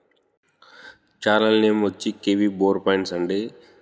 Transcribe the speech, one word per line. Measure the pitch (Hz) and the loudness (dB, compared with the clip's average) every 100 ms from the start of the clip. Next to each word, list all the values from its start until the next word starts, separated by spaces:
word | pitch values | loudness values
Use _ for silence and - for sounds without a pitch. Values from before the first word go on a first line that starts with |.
| _ _ _ _ _ _ - - - - _ - 107 | _ _ _ _ _ _ -20 -20 -20 -20 _ -6 0
ఛానల్ | 107 110 110 107 | 2 4 4 4
నేమ్ | 107 101 | 2 -2
వచ్చి | 95 110 104 - | -4 -8 -6 -2
కేవీ | 101 104 95 | 0 0 0
బోర్ | 98 95 98 | 0 0 0
పాయింట్స్ | 95 92 87 | -2 -2 -6
అండి. | 87 98 113 - - _ | -4 -4 -6 -14 -20 _